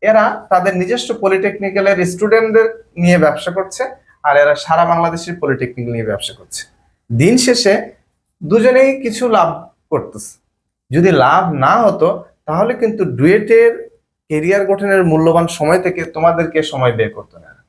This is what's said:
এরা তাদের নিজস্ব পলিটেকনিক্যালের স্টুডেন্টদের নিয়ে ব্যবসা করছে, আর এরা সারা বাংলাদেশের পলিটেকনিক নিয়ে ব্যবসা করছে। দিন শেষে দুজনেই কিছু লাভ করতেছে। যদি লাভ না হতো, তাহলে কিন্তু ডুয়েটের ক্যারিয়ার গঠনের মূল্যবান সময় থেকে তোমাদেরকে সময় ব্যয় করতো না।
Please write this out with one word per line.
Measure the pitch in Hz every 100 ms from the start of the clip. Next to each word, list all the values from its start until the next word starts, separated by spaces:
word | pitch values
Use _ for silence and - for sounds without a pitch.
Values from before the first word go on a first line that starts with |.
এরা | 208 220 226 - -
তাদের | 185 190 180
নিজস্ব | 180 240 - 226
পলিটেকনিক্যালের | 196 190 202 - 196 196 196 190 180
স্টুডেন্টদের | 175 208 226 220 220 226 - - -
নিয়ে | 175 175
ব্যবসা | 151 147 -
করছে, | 185 190 - 254 - _ _
আর | 147 147
এরা | 143 143
সারা | - 165 170
বাংলাদেশের | 170 170 165 - -
পলিটেকনিক | 143 123 123 127 120
নিয়ে | 117 110
ব্যবসা | 98 - -
করছে। | 90 - - _ _ _ -
দিন | 117 170 254 262
শেষে | 240 196 208 - - _ _ _ _
দুজনেই | 156 220 247 254 269 269
কিছু | 247 214 247
লাভ | 208 165 - - _ -
করতেছে। | 143 - 104 - - _ _ _ _ -
যদি | 139 185 151
লাভ | 127 170 180 147
না | 135 220
হতো, | 214 - 165 - - _ -
তাহলে | 165 226
কিন্তু | 226 220 -
ডুয়েটের | 170 120 151 214 214 226 233 233 - _ _ _ -
ক্যারিয়ার | 151 165 202 190
গঠনের | 196 202 196 175
মূল্যবান | 156 165 170 165 -
সময় | 151 180 180
থেকে | 170 160 156
তোমাদেরকে | 170 170 160 156
সময় | 151 143 127 110
ব্যয় | 107 104
করতো | 95 85
না। | 76 -